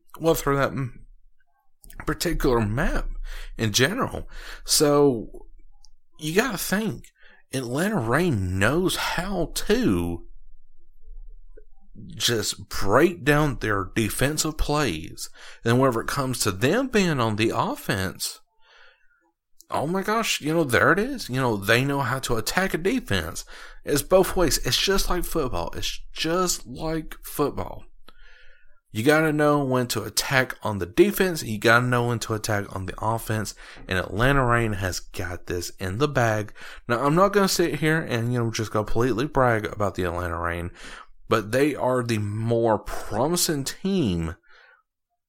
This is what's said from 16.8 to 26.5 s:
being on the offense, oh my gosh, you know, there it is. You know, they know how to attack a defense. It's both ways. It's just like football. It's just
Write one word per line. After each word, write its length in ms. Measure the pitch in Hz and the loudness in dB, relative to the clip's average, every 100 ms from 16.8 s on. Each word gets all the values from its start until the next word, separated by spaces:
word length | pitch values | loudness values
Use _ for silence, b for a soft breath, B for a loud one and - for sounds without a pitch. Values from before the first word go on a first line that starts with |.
| 269 | 2
being 320 | 214 180 143 | 2 2 2
on 180 | 113 104 | 0 2
the 140 | 110 90 | 0 0
offense, 840 | 170 285 - 110 92 - - - _ _ b b b b b b b _ _ - - | -2 -4 -4 -2 -2 -4 -8 -10 _ _ b b b b b b b _ _ -20 -8
oh 180 | - 143 | -4 -2
my 140 | 190 | -2
gosh, 400 | 190 220 220 - | 0 0 0 -2
you 120 | 143 | 0
know, 100 | 165 | 2
there 280 | 147 113 117 | 4 4 6
it 80 | 175 | 4
is. 300 | 240 262 - | 2 -4 -4
You 120 | 127 | 0
know, 160 | 127 107 | 0 0
they 260 | 98 117 | 2 4
know 160 | 139 139 | 4 0
how 200 | 120 131 | 0 -2
to 180 | - 117 | 0 -2
attack 360 | - - 190 | 0 0 0
a 40 | 165 | 0
defense. 680 | 180 254 - 95 80 - - B B B | 0 -2 0 -2 -2 -8 -12 B B B
It's 180 | - 139 | -2 -2
both 340 | - 185 180 196 | 4 6 6 4
ways. 220 | 165 - | 2 2
It's 220 | 131 120 | 0 0
just 280 | - 190 - | 2 2 2
like 160 | 180 - | 0 0
football. 460 | 165 131 90 85 - | -2 -2 -2 -4 -4
It's 240 | 107 - - | -4 -6 -8
just 520 | - 160 175 180 | -4 0 2 0